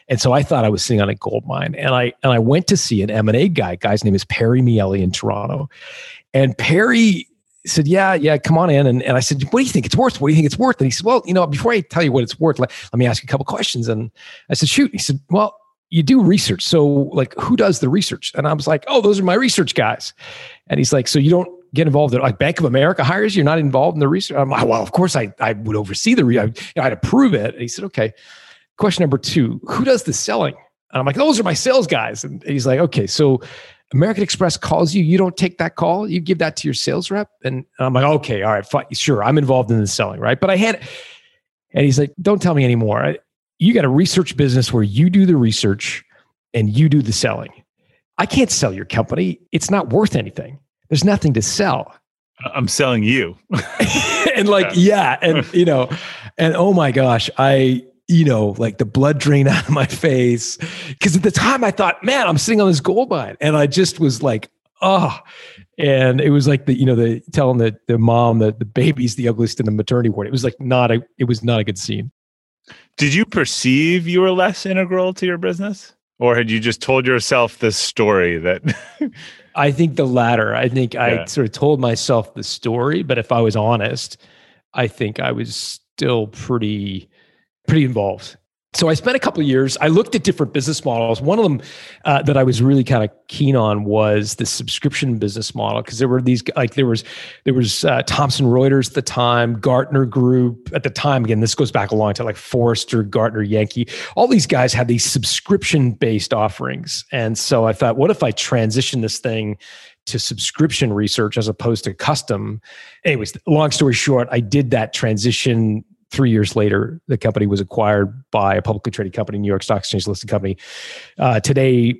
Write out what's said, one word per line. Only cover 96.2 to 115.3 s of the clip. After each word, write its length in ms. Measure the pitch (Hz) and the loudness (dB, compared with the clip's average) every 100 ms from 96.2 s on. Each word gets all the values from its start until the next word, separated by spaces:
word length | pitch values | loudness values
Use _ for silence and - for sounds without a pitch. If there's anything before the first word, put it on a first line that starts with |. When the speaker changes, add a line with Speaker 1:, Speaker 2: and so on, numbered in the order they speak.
Speaker 1:
these, 180 | 127 123 - - | 0 0 -2 -2
like, 180 | 120 | -2
there 140 | - 127 | 0 0
was, 160 | 113 - - - - | -2 -6 -16 -18 -8
there 100 | - | -2
was, 320 | 127 113 - 165 | 0 0 0 0
uh, 160 | 123 - | 0 -2
Thomson 400 | - 143 - 131 | -2 -2 0 2
Reuters 400 | 123 135 135 123 | 2 4 2 0
at 80 | - | -4
the 80 | |
time, 560 | - - 120 120 117 113 | -6 -2 0 2 0 -2
Gartner 460 | 135 127 - 139 127 | 0 0 0 0 0
Group 640 | 131 123 127 123 120 - | 2 2 4 2 -2 -8
at 80 | - | -6
the 80 | 139 | -6
time. 340 | - 143 135 | -4 -2 0
Again, 160 | 110 107 | 0 0
this 140 | 113 | 0
goes 180 | - 135 | 0 -2
back 200 | 123 101 | -2 -2
a 40 | 110 | 0
long 200 | 107 101 | 0 -2
time, 100 | 117 | -6
like 100 | 104 | -10
Forrester, 680 | - 127 120 113 - 117 | -6 0 0 0 -2 -2
Gartner, 400 | 104 117 113 110 | 0 0 0 -2
Yankee. 440 | 101 107 107 120 120 - - - | -2 0 0 -2 -6 -8 -8 0
All 120 | 480 | 2
these 200 | 226 127 | 4 2
guys 260 | 135 127 | 2 2
had 140 | 110 120 | 0 0
these 180 | 120 - | 0 0
subscription-based 1300 | 139 104 - - 196 - 156 127 110 120 107 - | -4 -4 -4 0 -2 0 0 0 0 -2 -2 -2
offerings. 720 | 113 107 - - - 170 - - | -2 -2 -4 -8 -8 -10 -12 -8
And 260 | 135 113 110 | -4 -4 -4
so 280 | - 127 113 | 0 2 2
I 80 | |
thought, 220 | 107 123 117 | 0 0 2
"What 140 | 160 | 0
if 140 | 208 | 0
I 80 | 131 | -2
transition 680 | 104 - 127 110 117 - 127 | -4 -2 0 0 0 -2 -2
this 180 | 110 - | -4 -6
thing 360 | 127 110 107 104 - - - _ - | -6 -4 -6 -8 -14 -20 -20 _ -10
to 100 | 117 | -6
subscription 720 | - 107 - - 156 - 127 | -6 -8 -6 0 0 0 -2
research 440 | 104 104 - 107 120 | 0 0 0 -2 -2
as 100 | 107 | -4
opposed 360 | 107 117 113 | -2 -2 -2
to 100 | - | -4
custom?" 640 | 95 - 147 - 104 104 107 - - - - 175 | -6 -2 -2 -2 -6 -6 -10 -14 -20 -20 -8 -4
Anyways, 320 | 135 104 - - | -2 -4 -8 0
long 240 | 151 151 | 2 2
story 240 | - 143 | 2 2
short, 340 | 117 - 131 120 | 2 2 0 0
I 80 | 120 | -2
did 320 | 107 143 131 | 0 0 0
that 220 | 123 110 | 0 -2
transition. 920 | - 117 107 120 | -4 -2 0 0